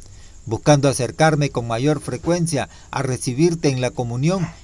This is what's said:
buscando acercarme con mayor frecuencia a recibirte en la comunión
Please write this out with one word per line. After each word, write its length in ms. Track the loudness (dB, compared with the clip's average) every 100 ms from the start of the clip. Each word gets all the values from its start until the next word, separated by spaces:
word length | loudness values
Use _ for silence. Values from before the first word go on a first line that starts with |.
| -18 -20 -20 -14 -6
buscando 440 | 0 4 4 4
acercarme 600 | 0 -2 2 2 2 0
con 160 | -2 -4
mayor 360 | 0 0 0
frecuencia 680 | -2 -6 -2 0 0 -2 -4 -10 -8
a 100 | -4
recibirte 680 | -4 -4 -4 2 2 2 0
en 120 | 0
la 80 | -2
comunión 580 | -2 -4 -2 0 0 -2 -8